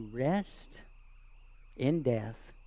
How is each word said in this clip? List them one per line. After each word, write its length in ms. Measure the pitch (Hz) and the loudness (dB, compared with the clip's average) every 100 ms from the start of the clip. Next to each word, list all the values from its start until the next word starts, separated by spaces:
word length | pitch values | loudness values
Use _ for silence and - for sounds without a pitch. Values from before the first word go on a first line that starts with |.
| 107 | -2
rest 640 | 117 139 202 - - - - - - - - - - - - - - | 0 2 2 0 -8 -16 -18 -18 -20 -20 -20 -20 -20 -20 -20 -14 0
in 260 | 131 165 | 2 4
death, 500 | 131 110 110 113 - - | 4 2 0 -8 -16 -20